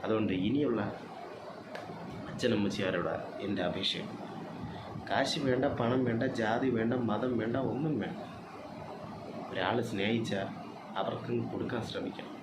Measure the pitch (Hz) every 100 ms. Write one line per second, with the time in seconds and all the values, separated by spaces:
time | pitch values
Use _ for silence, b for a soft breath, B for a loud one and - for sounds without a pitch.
0 | 104 110 107 95 98 135 143 110 104 -
1 | - - - - - - - - - -
2 | - - - - 123 110 101 101 95 90
3 | 85 - - - 101 98 90 90 95 -
4 | - - - - - - B B B B
5 | - 101 139 160 135 123 143 - 117 131
6 | 123 113 127 - 107 117 131 117 113 127
7 | 120 104 127 120 110 127 127 113 156 135
8 | 90 - - - - - - - - -
9 | - - - - - 95 92 120 113 101
10 | 101 117 113 101 95 - - - - -
11 | - 117 117 120 117 - 117 120 110 95
12 | - - - -